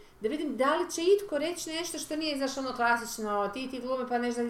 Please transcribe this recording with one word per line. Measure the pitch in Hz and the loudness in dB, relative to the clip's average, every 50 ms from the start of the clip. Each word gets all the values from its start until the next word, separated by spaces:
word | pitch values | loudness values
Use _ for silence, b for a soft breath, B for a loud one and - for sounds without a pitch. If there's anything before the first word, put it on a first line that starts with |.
| B B B B | B B B B
da | 202 226 | -2 -2
vidim | 294 311 339 294 226 | -2 0 -2 -4 0
da | 214 254 | 2 4
li | 277 311 349 349 349 | 4 4 2 0 -2
će | - - | -2 0
itko | 330 359 403 403 415 - 311 285 | 6 6 6 6 6 -2 -2 0
reći | 294 330 349 349 - 330 | 0 0 -2 -4 -6 -4
nešto | 311 320 349 339 - 302 | -4 -4 -4 -4 -6 -8
što | - - 311 | -6 -4 -4
nije, | 302 320 311 294 | -2 -2 -2 0
znaš, | 269 277 262 - 277 | 0 -2 -2 -2 -4
ono | 269 254 | -4 -4
klasično, | 240 240 233 233 240 233 220 214 - - 214 208 208 202 202 202 | -2 2 4 4 4 2 0 -6 -6 -4 -2 0 0 0 0 0
ti, | 202 262 262 262 | -2 -4 -6 -6
ti | 269 247 | -6 -6
glume, | 233 254 262 254 247 240 | -4 -2 -2 -2 -2 -2
pa | 240 240 | 0 0
nešto, | 240 240 233 240 240 | 0 0 0 0 -2